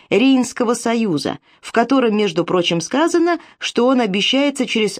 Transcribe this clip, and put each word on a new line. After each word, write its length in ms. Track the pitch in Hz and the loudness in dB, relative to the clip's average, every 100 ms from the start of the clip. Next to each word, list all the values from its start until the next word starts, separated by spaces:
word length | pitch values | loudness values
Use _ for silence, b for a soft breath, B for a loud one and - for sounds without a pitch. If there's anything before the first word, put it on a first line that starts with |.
| B | B
Рейнского 640 | 196 269 262 240 - 226 | 2 4 2 0 -2 -2
союза, 640 | 240 233 233 220 147 - - b b | -2 -2 -2 -2 -2 -4 -8 b b
в 100 | - | -4
котором, 460 | 226 233 269 240 208 | -2 2 2 2 0
между 260 | 208 165 | 0 -2
прочим, 380 | 165 180 175 170 | 0 0 0 -2
сказано, 580 | - 269 330 349 339 330 B - | -2 0 2 2 0 -2 B -12
что 260 | - - 240 | -6 0 2
он 160 | 254 | 2
обещается 640 | 220 196 - 262 285 277 240 | 0 0 0 0 0 -2 -2
через 340 | 226 208 | -2 -2